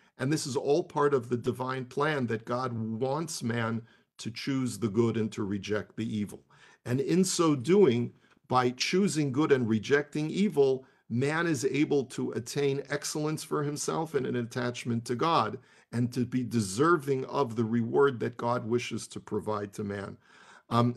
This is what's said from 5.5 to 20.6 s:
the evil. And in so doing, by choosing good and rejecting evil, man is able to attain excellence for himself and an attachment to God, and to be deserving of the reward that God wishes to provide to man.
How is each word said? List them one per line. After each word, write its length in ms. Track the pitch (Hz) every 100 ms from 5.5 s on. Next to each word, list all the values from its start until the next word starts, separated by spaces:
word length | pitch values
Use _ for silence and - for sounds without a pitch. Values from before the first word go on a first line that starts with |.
| 101 92 104 135 -
the 200 | 110 107
evil. 260 | 101 - _ - - _
And 160 | 117 131
in 240 | 139 170
so 300 | 185 - 165
doing, 580 | 143 120 208 156 120 123 - _ _ -
by 240 | 127 127
choosing 600 | 123 - 185 196 151 143
good 200 | 127 156
and 140 | 131 110
rejecting 640 | 110 101 143 143 151 156
evil, 560 | 180 208 147 135 127 - _ -
man 380 | 117 139 160 170
is 180 | 135
able 400 | 131 135 147 147
to 280 | 120 - 123
attain 500 | 117 120 143 143 139 139
excellence 520 | 147 - 160 151 156
for 200 | - 151
himself 520 | 143 147 - 160 160
and 120 | 143 127
an 100 | 120
attachment 680 | 117 127 123 123 123 117 117
to 80 |
God, 440 | 123 160 156 107 110 - _ _
and 200 | 117 123
to 120 | 127
be 200 | 120 127
deserving 800 | 113 113 95 101 160 170 139 131
of 320 | - 139 123 110
the 80 |
reward 560 | 110 120 117 143 139 117
that 160 | 120 120
God 280 | 120 123
wishes 440 | 107 120 - 110 -
to 120 | 104
provide 520 | - 104 110 104 101
to 120 | -
man. 320 | 101 101 101 101 _ - - -